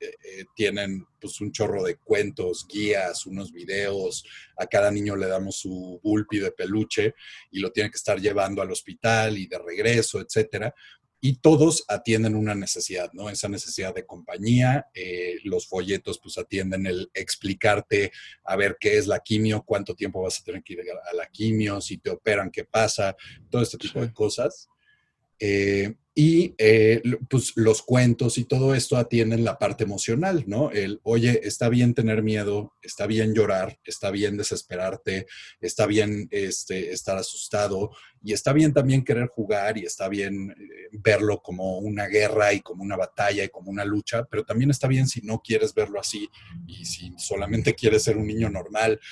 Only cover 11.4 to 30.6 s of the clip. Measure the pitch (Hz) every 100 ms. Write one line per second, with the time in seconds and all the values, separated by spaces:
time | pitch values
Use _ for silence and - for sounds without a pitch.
11.4 | 156 151 160 156 - 104 - 110 110 107
12.4 | 107 101 95 90 - 90 87 95 104 98
13.4 | 101 98 - - 92 92 - 87 80 90
14.4 | 107 123 127 139 - 92 92 90 90 87
15.4 | 101 90 - 95 92 95 - 90 - 92
16.4 | - 95 95 95 95 90 95 98 92 -
17.4 | 98 95 107 104 - 101 98 - - -
18.4 | - 95 101 - 104 107 98 90 - 110
19.4 | 110 107 - 101 98 - 98 95 92 -
20.4 | - 87 - 85 90 - - 110 - -
21.4 | 110 110 104 101 - 95 - 92 110 101
22.4 | 92 - - - - - 98 - - -
23.4 | - 123 113 - - - 120 - 104 -
24.4 | 143 - - _ _ _ _ _ _ _
25.4 | 104 101 98 98 101 - _ - 156 165
26.4 | 175 - 110 110 110 113 120 123 - 127
27.4 | - - 110 107 - 127 123 117 120 -
28.4 | 120 131 135 131 - 127 117 117 110 117
29.4 | 110 - 101 - 101 98 - 117 190 175
30.4 | 101 107